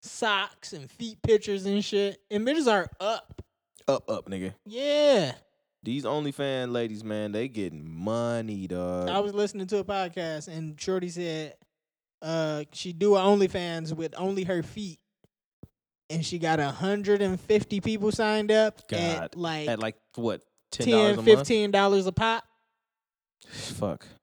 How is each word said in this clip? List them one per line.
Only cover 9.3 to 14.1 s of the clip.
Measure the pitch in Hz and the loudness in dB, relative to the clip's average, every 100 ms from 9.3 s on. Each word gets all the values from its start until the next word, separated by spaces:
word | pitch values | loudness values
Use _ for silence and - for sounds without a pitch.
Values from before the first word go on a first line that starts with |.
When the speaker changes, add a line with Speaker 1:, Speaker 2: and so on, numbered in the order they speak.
Speaker 1:
listening | 202 208 208 185 | -2 -2 -4 -4
to | 208 | -4
a | |
podcast | 190 202 180 170 165 156 147 | -2 -4 -4 -6 -6 -8 -10
and | 160 160 151 | -10 -10 -8
Shorty | - 180 180 | -4 -2 -2
said, | 170 175 160 156 - _ _ _ _ _ _ | -6 -6 -6 -8 -14 _ _ _ _ _ _
uh, | 156 165 156 151 151 | -6 -2 -2 -2 -8
she | - 185 | -10 -10
do | 170 202 | 0 4
a | 202 | 6
OnlyFans | 190 208 190 190 175 165 160 | 6 6 4 0 -4 -6 -6
with | 156 160 | -6 -6